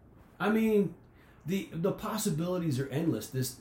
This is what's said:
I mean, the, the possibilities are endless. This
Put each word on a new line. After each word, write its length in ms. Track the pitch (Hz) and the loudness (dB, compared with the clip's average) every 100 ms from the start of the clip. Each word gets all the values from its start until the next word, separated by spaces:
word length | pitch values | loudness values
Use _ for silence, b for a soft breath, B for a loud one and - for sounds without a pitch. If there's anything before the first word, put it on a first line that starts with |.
| - - - - | -20 -20 -20 -4
I 120 | 190 | 2
mean, 440 | 220 220 214 170 - - b b b 143 | 4 6 4 4 -2 -18 b b b -4
the, 240 | 190 - | -4 -4
the 200 | 160 185 | -2 -2
possibilities 840 | - 214 220 208 156 175 180 165 123 | -2 -4 -2 -2 0 0 0 0 0
are 100 | 139 | -2
endless. 400 | 135 165 110 - | 0 0 0 -2
This 280 | 131 127 - | -4 -4 -6